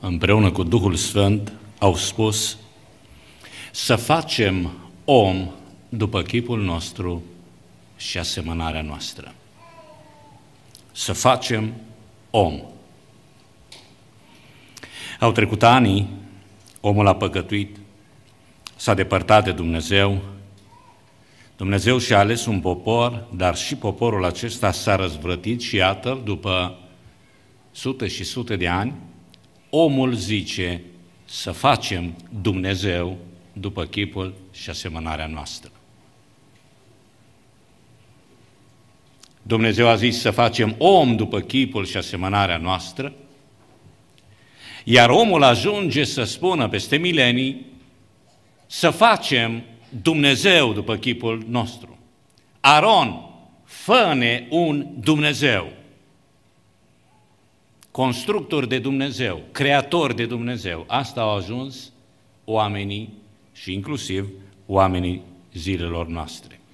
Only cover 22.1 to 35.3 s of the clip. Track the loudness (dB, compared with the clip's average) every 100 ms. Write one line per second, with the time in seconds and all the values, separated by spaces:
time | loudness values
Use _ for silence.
22.1 | 4 6 2 -2 -2 0 -2 0 2 0
23.1 | -2 -12 -2 -2 -2 -6 -4 -6 -2 0
24.1 | 0 -2 -4 -8 -2 -2 0 0 0 0
25.1 | -6 -6 -6 -4 -6 -4 2 2 2 -4
26.1 | -6 -6 -6 -2 -2 -2 -8 -20 -20 -20
27.1 | _ _ _ _ _ _ -10 -8 -6 -6
28.1 | -8 -10 -8 -6 -2 -2 0 -2 -6 -16
29.1 | -20 -20 -20 _ _ _ 2 4 4 0
30.1 | -2 -2 -4 -4 -6 -4 -6 -10 -20 -20
31.1 | _ -18 -12 -10 -2 0 0 -2 -6 -8
32.1 | -12 -14 -6 -2 -2 -2 -2 -2 -2 -4
33.1 | -8 -14 -20 -20 -12 -10 -8 -8 -6 -6
34.1 | -6 -10 -12 -20 -18 -14 -12 -10 -10 -8
35.1 | -8 -8